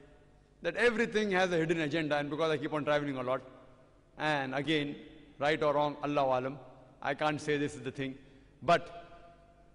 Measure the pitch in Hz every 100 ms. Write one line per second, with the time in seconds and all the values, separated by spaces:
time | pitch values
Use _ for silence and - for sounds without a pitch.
0 | - - - - _ - 170 175 240 220
1 | 233 214 208 185 185 170 160 165 151 160
2 | 156 147 143 147 160 151 151 151 139 147
3 | 143 131 127 131 - - - - - -
4 | _ - 151 151 131 135 143 156 143 143
5 | - - - - 143 156 151 143 147 143
6 | 147 147 135 127 131 147 - - - -
7 | 135 143 151 147 151 147 143 131 127 123
8 | 135 131 - - - - 131 170 - -
9 | - - - - - - -